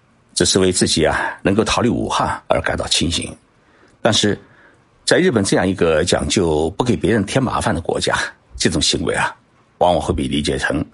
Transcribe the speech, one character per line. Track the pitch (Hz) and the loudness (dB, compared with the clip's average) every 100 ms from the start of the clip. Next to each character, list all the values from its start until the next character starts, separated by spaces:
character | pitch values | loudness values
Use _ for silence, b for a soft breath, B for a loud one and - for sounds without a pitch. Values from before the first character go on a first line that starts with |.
| _ _ _ - | _ _ _ 0
只 | 87 | 2
是 | 98 | 4
为 | 92 | 2
自 | 90 110 | 2 0
己 | 80 76 | 2 2
啊 | - - - | 0 -4 -4
能 | 90 104 | 0 2
够 | |
逃 | - - | 2 0
离 | 117 | 0
武 | 58 71 | 0 -2
汉 | - - - - | -2 -4 -6 -2
而 | 64 | -2
感 | - - | 0 -4
到 | - | -2
庆 | - 85 | -2 0
幸。 | - - - _ _ b b b b | -2 -8 -14 _ _ b b b b
但 | 117 | 0
是 | 110 107 - B B B B B _ - | 2 0 -2 B B B B B _ 2
在 | 135 | 4
日 | 180 | 4
本 | 113 | 2
这 | 95 120 | 2 2
样 | 92 | 0
一 | |
个 | 92 85 78 | 2 2 2
讲 | 90 - 73 | 2 0 0
究 | 107 85 76 80 | 0 2 2 0
不 | - | -2
给 | 123 87 | -2 0
别 | 127 | 0
人 | 113 95 | 0 0
添 | 135 | -2
麻 | 123 - | 0 -2
烦 | 120 | -2
的 | - | -2
国 | - - | -4 -4
家， | - - - - _ - | -2 -2 -6 -12 _ -4
这 | - | -2
种 | - | 0
行 | - - | -2 -2
为 | - - | -2 -2
啊， | - - _ _ _ - | -4 -8 _ _ _ 0
往 | 90 | 2
往 | 80 | 2
会 | - | 0
被 | 78 65 | -4 -2
理 | 71 | -2
解 | 73 67 | -2 -2
成 | - - - | -2 -4 -6